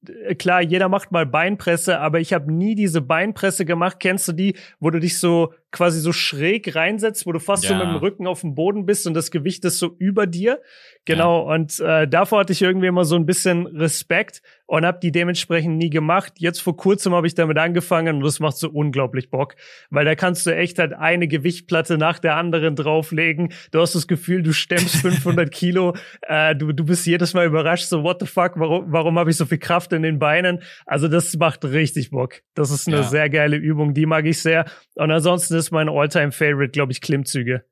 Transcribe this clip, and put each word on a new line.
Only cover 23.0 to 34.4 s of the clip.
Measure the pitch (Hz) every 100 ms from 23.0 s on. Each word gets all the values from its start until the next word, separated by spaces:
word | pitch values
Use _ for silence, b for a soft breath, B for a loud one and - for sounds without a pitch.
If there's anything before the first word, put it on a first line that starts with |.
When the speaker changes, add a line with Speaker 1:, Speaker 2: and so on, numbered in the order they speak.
| 156 156 165 156 170 B B
Speaker 1:
Du | 156
hast | 170
das | 180 -
Gefühl, | 160 - 180
du | 160
stemmst | 151 - 175 175 165
Speaker 2:
<laughs> | 180 180
Speaker 1:
fünfhundert | 175 170 156
Kilo. | - 175 180 180 175 B B
Äh, | - 156 156 151
du, | 151
du | 143
bist | 156 175 175
jedes | 170 170
Mal | 180 170
überrascht, | 156 156 170 -
so, | 170
"What | 151 175
the | -
fuck, | - 175 175
warum, | 160 170 180
warum | 160 160 165
hab | 165
ich | 160
so | 156
viel | 156
Kraft | - 175 170
in | 160
den | 160 151
Beinen?" | 151 160 180 175 B B
Also | - 143 156
das | 160 165 160
macht | 160 -
richtig | 143 143 151 156 123
Bock. | 135 127 - _
Das | - 143
ist | 143 -
eine | 147
Speaker 2:
Ja. |
Speaker 1:
sehr | 127 147 151
geile | 151 147 151
Übung, | 156 151 151
die | 143 156
mag | 160 156
ich | 160